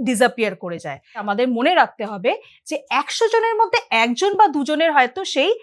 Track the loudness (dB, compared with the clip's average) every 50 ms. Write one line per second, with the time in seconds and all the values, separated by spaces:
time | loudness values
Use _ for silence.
0 | -2 -2 2 4 2 2 2 0 -4 -4 -4 -6 -8 -10 -10 -10 -10 -12 -12 -12
1 | -16 _ -14 -8 -6 -4 -2 -2 -2 -2 0 0 0 2 4 4 2 2 -2 -6
2 | -10 -10 -8 -6 -4 -4 -4 -4 -8 -16 -20 _ _ -10 -10 -10 -6 -4 -4 -4
3 | -4 -4 -2 -2 0 0 2 0 0 0 2 0 0 0 0 -2 -2 -2 0 0
4 | 0 0 0 0 0 0 4 4 4 4 4 0 -2 -2 0 0 0 2 4 4
5 | 2 2 0 -6 -8 -4 -2 0 0 0 0 -2